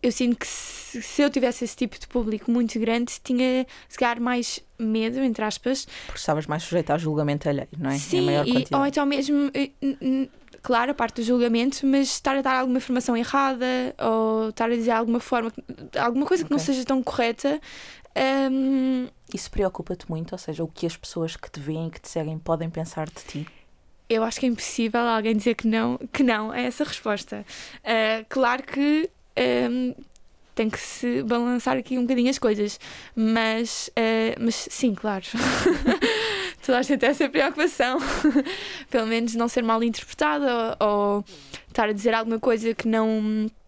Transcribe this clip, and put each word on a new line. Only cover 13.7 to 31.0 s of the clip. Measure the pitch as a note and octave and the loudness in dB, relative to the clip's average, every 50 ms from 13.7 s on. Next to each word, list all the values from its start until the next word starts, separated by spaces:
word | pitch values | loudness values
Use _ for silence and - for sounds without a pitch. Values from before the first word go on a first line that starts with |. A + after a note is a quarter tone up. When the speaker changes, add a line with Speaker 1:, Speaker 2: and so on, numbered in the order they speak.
| B3+ B3+ B3+ B3 - - | 0 0 -2 -4 -4 -2
Speaker 1:
ou | - A3+ A3 A3+ A3 A3 A3 A3 A3 A3 | 0 0 2 2 2 2 2 0 0 -2
estar | G#3+ - A3+ A#3 | -2 -2 0 0
a | A#3+ | 0
dizer | A#3 A3+ A#3 | 2 2 2
alguma | A#3 A3+ A#3 A3+ A#3 A#3+ | 2 2 2 2 0 0
forma, | - - - A#3+ A3+ A#3 - - - - - - - - - - | 0 0 0 0 0 -2 -6 -10 -14 -14 -14 -14 -14 -6 -2 0
alguma | - A#3+ A#3+ C4 D4 | 0 2 2 0 2
coisa | - F4+ F4+ D#4+ | 2 2 0 2
que | - | 0
não | C#4+ C#4+ | 0 0
Speaker 2:
Ok. | C4+ | 2
Speaker 1:
seja | C#4 C#4 B3+ B3+ | 2 0 0 0
tão | - C4+ C4 B3 | 0 0 0 0
correta, | - - - A#3+ A#3 A#3 - - C#4 D4 D4+ - - - - - - - - - - _ - C4 C4 C4+ C4+ C4+ C4+ | -2 0 0 0 0 0 0 0 0 0 0 -4 -12 -18 -18 -18 -18 -20 -20 -20 -8 _ 0 2 2 4 2 2 2
hum, | C4 C4+ C4+ C4 C4+ C4 C4 C4 C4 B3+ B3 - _ - _ - - | 2 2 2 2 2 2 2 2 0 0 -2 -6 _ -20 _ -12 -10
Speaker 2:
Isso | - - - | -10 -10 -6
preocupa-te | - - G3+ F#3 F#3 - F3+ - F3+ F3 - - | -2 0 0 0 0 -4 -8 -8 -8 -8 -6 -8
muito? | E3 D#3+ E3 - - | -6 -6 -6 -8 -10
Ou | F3+ | -10
seja, | - - D#3 D3 E3 | -8 -10 -6 -4 -6
o | D#3+ | -6
que | - - - | -4 -4 -4
as | E3+ - | -4 -4
pessoas | - - - - F3 E3 E3 - | -6 -14 -10 -6 -4 -4 -4 -6
que | - - - | -10 -14 -14
te | - D#3 | -14 -10
veem | C#3+ C#3+ D#3 D#3+ E3 | -6 -6 -4 -4 -4
e | E3 | -6
que | D#3+ - | -8 -10
te | - - | -16 -8
seguem | - E3 D#3 D#3 D#3 D#3 | -6 -4 -4 -4 -6 -6
podem | - - E3 D#3 E3 D#3+ | -2 -2 -2 -2 -2 -6
pensar | E3 E3 D#3+ D#3+ - - D#3 D#3 | -4 -6 -8 -6 -6 -8 -8 -8
de | - - - | -10 -16 -16
ti? | - - D3 D3+ - - - - - - _ _ - - _ _ - | -10 -8 -10 -10 -10 -12 -20 -20 -20 -20 _ _ -20 -20 _ _ -2
Speaker 1:
Eu | A3+ A3 A3 | 0 0 0
acho | A3+ - - | -2 -2 0
que | - | 0
é | B3+ | 0
impossível | A#3 G#3+ - - - - A#3 A3 G#3+ A#3+ | 0 0 -4 -6 -2 0 -2 0 2 0
alguém | A#3 A#3+ A3+ A3 G#3 A3+ A3+ | 2 2 0 0 2 2 0
dizer | G#3+ G#3 A#3+ A3+ | 2 2 0 0
que | - - | 2 0
não, | A3+ A3 A3+ A3+ A#3+ B3 B3+ - A#3 - | 2 2 2 2 0 -2 -4 -6 -10 0
que | - C#4 | 2 4
não | B3 A3+ G#3+ G#3+ A3 | 4 4 2 -2 -4
a | - B3 | -4 -4
essa | B3 B3 A#3+ - D4 | -4 -4 -2 -2 -4
resposta. | - - - - A3 G#3 G3+ - - - G#3 G#3 - - - - - - - _ | -4 -4 -6 -2 -4 -4 -4 -4 -10 -12 -12 -12 -14 -16 -16 -16 -16 -18 -12 _
Ah, | - A#3 A3+ A3 A3 A3 A3 A3 _ | 0 2 2 2 2 0 -2 -4 _
claro | - C4+ C4 A#3+ B3 C4 C#4 | 0 2 2 4 2 0 -4
que, | - - C#4 C#4 D4 D4+ D#4 D#4+ F#4+ _ _ _ _ _ - B3 B3+ B3 B3 B3 A#3+ | -6 -2 0 2 4 4 2 2 -2 _ _ _ _ _ 0 2 2 2 2 2 0
hum, | A#3+ B3+ B3+ B3 B3 - - - - - - - - - - _ - | 0 -2 -2 -2 -4 -8 -16 -20 -20 -20 -20 -20 -20 -20 -20 _ -4
tem | - A3+ A3 | -2 -2 -2
que | G#3+ - | -2 -4
se | - - - - | -8 -8 -8 -4